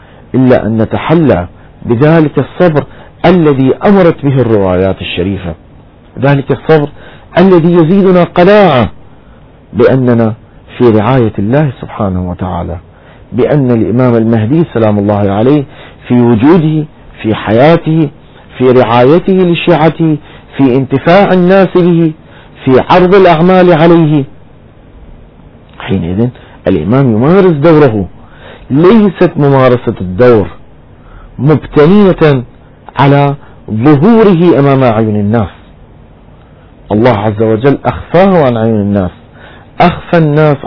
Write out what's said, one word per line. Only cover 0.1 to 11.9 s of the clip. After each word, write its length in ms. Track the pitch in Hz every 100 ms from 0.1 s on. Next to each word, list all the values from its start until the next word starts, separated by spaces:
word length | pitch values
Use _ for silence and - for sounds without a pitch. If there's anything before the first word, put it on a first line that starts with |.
| - -
إلا 320 | 131 127 123 104
أن 100 | 110
نتحلى 720 | 110 107 - 170 147 87 85 - - - -
بذلك 520 | 117 151 165 151 -
الصبر 460 | 127 - 175 147 127 - - - -
الذي 480 | 185 151 131 131 - 208
أمرت 380 | 196 175 -
به 100 | 139
الروايات 600 | 131 113 107 95 90 95 92
الشريفة، 540 | 90 - 90 92 87 78 - - - - - -
ذلك 320 | 135 139 127
الصبر 380 | 135 - 160 143 - - - - -
الذي 340 | 190 180 170
يزيدنا 500 | 170 156 196 190 180
قناعة 680 | 170 - 180 208 190 131 104 - - - - - - - -
بأننا 640 | 95 120 131 123 117 110 113 - - - -
في 120 | 123
رعاية 420 | 107 104 131 113 -
الله 340 | 101 139 151 -
سبحانه 500 | -